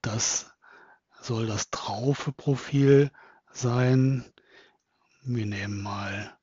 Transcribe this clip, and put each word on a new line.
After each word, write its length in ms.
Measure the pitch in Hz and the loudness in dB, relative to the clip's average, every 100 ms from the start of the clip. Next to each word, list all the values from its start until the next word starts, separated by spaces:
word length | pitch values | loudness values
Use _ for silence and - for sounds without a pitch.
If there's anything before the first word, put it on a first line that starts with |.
das 520 | - 110 - - - _ _ - - _ _ _ | -6 -4 -4 -4 -8 _ _ -20 -20 _ _ _
soll 280 | - 113 113 | -8 -4 -4
das 240 | 104 - | -4 -6
Traufe-Profil 1400 | - - 107 127 139 - - - 131 - 139 139 139 143 - - _ _ | -8 -8 -4 -2 -2 -4 -6 -2 -2 0 2 6 8 6 -2 -20 _ _
sein. 800 | - 123 120 127 131 131 135 - _ _ - _ _ _ _ _ _ | -4 -2 2 4 4 4 0 -6 _ _ -20 _ _ _ _ _ _
Wir 240 | 131 120 104 | -6 -4 -4
nehmen 340 | 101 101 101 | -4 -6 -8
mal 560 | 101 101 101 98 104 - | -8 -8 -8 -8 -10 -16